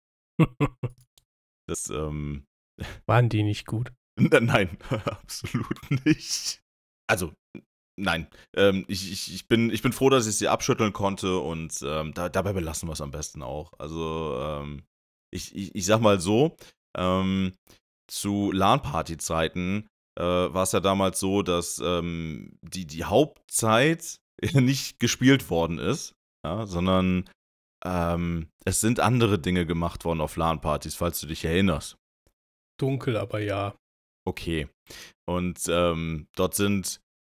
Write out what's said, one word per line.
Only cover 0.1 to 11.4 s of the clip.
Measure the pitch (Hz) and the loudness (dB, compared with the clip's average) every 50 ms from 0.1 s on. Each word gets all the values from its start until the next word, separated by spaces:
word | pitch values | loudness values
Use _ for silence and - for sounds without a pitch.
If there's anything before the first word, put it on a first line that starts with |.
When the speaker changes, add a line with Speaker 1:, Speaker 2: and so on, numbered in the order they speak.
| _ _ _ _ _ - | _ _ _ _ _ 2
Speaker 1:
<laughs> | 165 - - - 147 139 - - - 123 - _ _ _ _ _ _ _ _ _ _ _ _ _ _ - | 2 2 2 -2 -4 -4 -4 -6 -10 -10 -10 _ _ _ _ _ _ _ _ _ _ _ _ _ _ -8
Speaker 2:
Das, | 85 - - - | -8 -8 -6 -6
ähm, | 50 65 78 76 76 76 73 73 73 71 - _ _ _ _ _ _ - - - - - - | -6 -4 -4 -4 -4 -4 -4 -6 -6 -8 -10 _ _ _ _ _ _ -12 -12 -12 -12 -8 -2
Speaker 1:
Waren | - 110 117 123 113 | 2 4 4 4 4
die | 110 104 104 | 2 2 2
nicht | 104 104 - - | 0 0 -2 -4
gut? | - - 113 123 - - _ _ | -6 -4 -4 -4 -6 -10 _ _
Speaker 2:
<laughs> | _ - - | _ 0 2
N-, | - 165 151 139 113 | 4 6 6 6 6
nein, | 117 - 117 98 90 - - - | 6 4 4 4 2 -2 -8 -6
<laughs> | - 131 107 - | -4 -4 -4 -2
absolut | - - - - - - - - - - 123 107 - - - - - 139 131 - | -4 -6 -8 -12 -14 -12 -10 -8 -6 -4 -4 -4 -4 -8 -8 -4 -4 -2 0 4
nicht. | 151 160 - - - - - - - - - _ _ _ _ _ _ _ _ _ - | 2 2 2 0 -6 -6 -6 -4 -6 -8 -10 _ _ _ _ _ _ _ _ _ 0
Also, | 110 95 92 78 - _ _ _ - | 0 0 0 -4 -8 _ _ _ -20
n-, | - - _ _ _ _ _ - | -20 -20 _ _ _ _ _ -10
nein. | - 98 92 82 82 80 - - - - _ - | -4 -2 0 0 0 -2 -6 -14 -20 -16 _ 2
Ähm, | - 98 101 95 95 90 - | 6 6 6 6 4 0 -4
ich, | 101 95 95 92 | -6 -6 -6 -6
ich, | 90 - - - | -8 -8 -10 -10
ich | 90 95 - | -10 -8 0
bin, | - 120 110 117 117 | 2 4 4 4 2
ich | 107 110 | 0 0
bin | - 131 | -2 -2
froh, | 117 - 131 135 | 0 4 4 6
dass | 135 131 113 | 6 4 2
ich | 110 104 | 2 -2
sie | - 101 71 | 0 0 0
abschütteln | - - - - 123 104 113 104 | 0 0 2 0 2 2 2 0
konnte | 95 - 101 98 98 - - 95 92 | 0 0 -2 -2 -2 -2 -2 -2 0
und, | 92 | 0